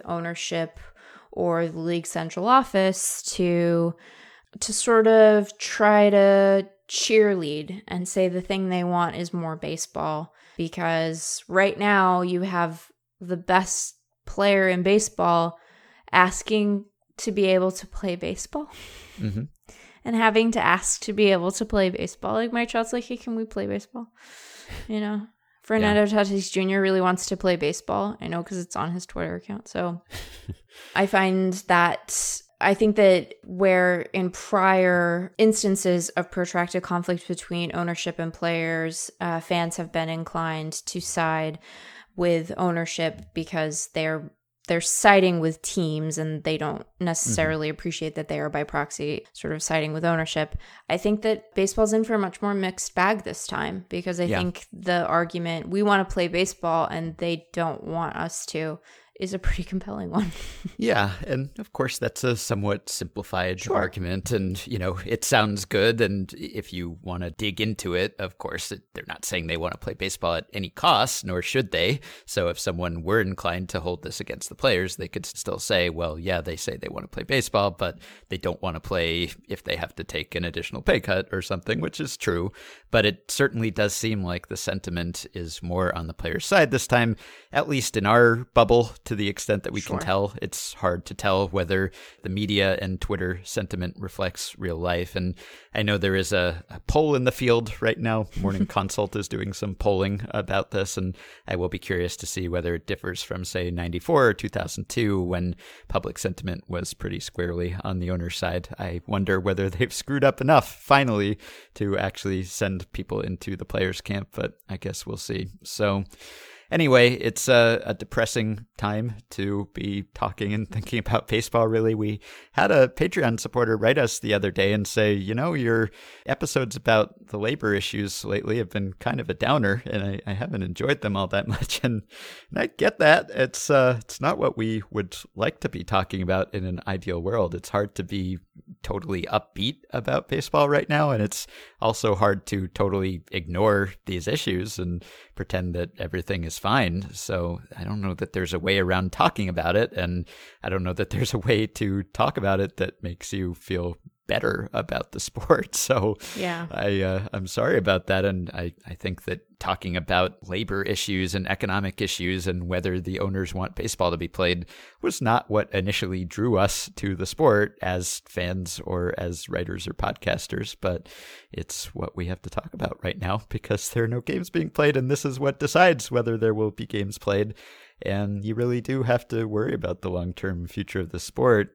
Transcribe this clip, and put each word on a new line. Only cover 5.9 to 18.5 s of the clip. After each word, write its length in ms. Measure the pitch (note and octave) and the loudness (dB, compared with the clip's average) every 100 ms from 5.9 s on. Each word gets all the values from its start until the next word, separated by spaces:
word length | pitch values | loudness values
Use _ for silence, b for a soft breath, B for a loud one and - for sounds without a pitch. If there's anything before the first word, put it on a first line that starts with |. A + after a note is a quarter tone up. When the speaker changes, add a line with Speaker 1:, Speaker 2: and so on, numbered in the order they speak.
| G#3 G#3 | 8 8
Speaker 1:
to 560 | G3+ G3 G3 G3 G3 G3 _ - | 8 8 8 8 6 2 _ -8
cheerlead 920 | - - A3 G#3 F#3 D3+ D3+ D#3 F#3+ - | -2 4 6 6 4 -2 -4 -8 -12 -8
and 180 | F3+ F3+ | -6 -2
say 220 | G3 F#3 | 2 2
the 100 | F3+ | 0
thing 300 | F#3 F#3+ F#3+ | -2 -2 0
they 160 | F3+ F3 | 0 0
want 320 | F3 E3+ - | 2 0 -2
is 160 | E3+ | -4
more 240 | F3 D#3+ D#3+ | -4 -4 -6
baseball, 760 | D3+ D#3+ - - D#3 D3+ E3+ b b b | -6 -6 -6 -4 -4 -4 -8 b b b
because 880 | E3 F3+ E3 E3 D#3+ D#3+ - - - | -6 -2 0 0 0 -4 -6 -8 0
right 280 | F#3+ G3 - | 4 4 2
now 440 | G#3 G3+ F#3 F3+ | 4 6 6 4
you 220 | F3+ F3 | 2 0
have 440 | F#3+ F3 E3+ E3 - _ _ - | 0 0 -2 -4 -16 _ _ -14
the 160 | F3 F3+ | -6 -4
best 600 | F#3 F#3 F3+ - - - _ _ - | 2 2 2 -4 -6 -12 _ _ -8
player 440 | - G3+ G3 F#3 | 2 4 6 4
in 140 | F3+ | 4
baseball 760 | F#3 G#3 G#3+ - F3 E3+ E3+ - B B B B B | 4 4 2 0 4 4 2 -2 B B B B B
asking 720 | F#3 F3+ - - G#3+ G#3 G3+ - _ _ - | 4 4 2 0 2 2 0 -4 _ _ -8
to 160 | A#3 | -2
be 140 | G3+ F#3+ | 2 4
able 240 | F#3 F#3 | 4 4
to 140 | F#3 G3 | -2 -8
play 300 | - F#3+ F3+ | -6 -4 -4
baseball 540 | F3 F#3 - | -4 -6 -8